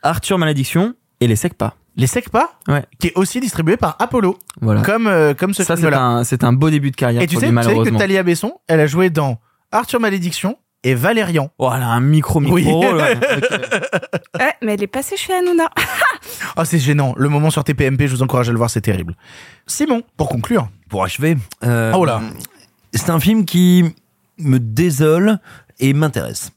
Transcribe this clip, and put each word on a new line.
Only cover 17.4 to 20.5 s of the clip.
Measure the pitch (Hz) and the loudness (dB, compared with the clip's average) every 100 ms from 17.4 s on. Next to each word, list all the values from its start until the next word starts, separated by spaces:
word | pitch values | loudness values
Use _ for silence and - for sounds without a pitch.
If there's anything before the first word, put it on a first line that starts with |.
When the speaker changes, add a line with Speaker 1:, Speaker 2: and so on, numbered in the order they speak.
| 156 | 0
Speaker 2:
sur | 156 | 0
T | 139 | -2
P | 135 135 | 0 0
M | 135 | 0
P, | 147 | 0
je | 127 | 0
vous | |
encourage | 131 127 120 | 0 0 0
à | |
le | 117 | 0
voir, | 117 | 0
c'est | 110 | -2
terrible. | 104 95 85 87 - - - - - | -2 -2 -4 -10 -16 -20 -20 -20 -12
Simon, | - 302 233 - - | -4 0 0 -4 -6
pour | 151 | -4
conclure. | 120 110 | -4 -2